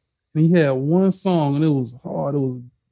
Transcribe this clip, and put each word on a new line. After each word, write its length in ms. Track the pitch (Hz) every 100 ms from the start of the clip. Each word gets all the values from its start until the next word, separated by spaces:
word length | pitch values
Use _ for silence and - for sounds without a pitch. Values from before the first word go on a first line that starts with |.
| _ _ _
and 120 | 156 165
he 80 | 175
had 120 | 147
one 400 | 131 143 175 190
song, 440 | 180 190 175 143 143
and 80 |
it 60 | 156
was 240 | 139 120 123
hard. 300 | - 160 147 143
It 40 |
was, 220 | 131 127 123 _ _